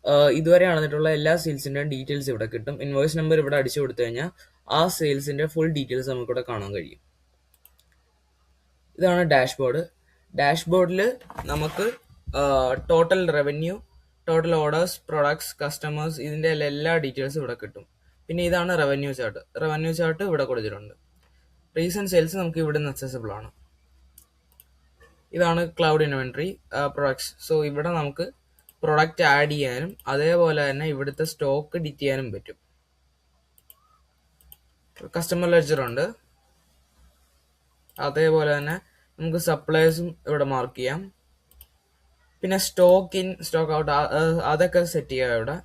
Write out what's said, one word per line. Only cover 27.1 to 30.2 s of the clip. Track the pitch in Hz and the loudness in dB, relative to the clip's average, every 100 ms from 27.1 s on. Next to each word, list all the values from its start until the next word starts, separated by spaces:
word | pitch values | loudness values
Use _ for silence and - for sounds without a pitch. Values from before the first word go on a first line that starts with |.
| 131 - - - | -2 -8 -12 -2
So, | 156 | 0
ഇവിടെ | 147 143 160 | 0 -2 -2
നമുക്ക് | 170 143 139 180 - _ _ _ _ | -2 -4 -6 -10 -10 _ _ _ _
പ്രൊഡക്റ്റ് | 160 151 160 - | 0 2 2 2
ആഡ് | 160 143 147 | 4 4 4
ചെയ്യാനും | 147 135 123 165 - - | 0 -2 -2 -8 -10 -4
അതേപോലെ | 139 | 0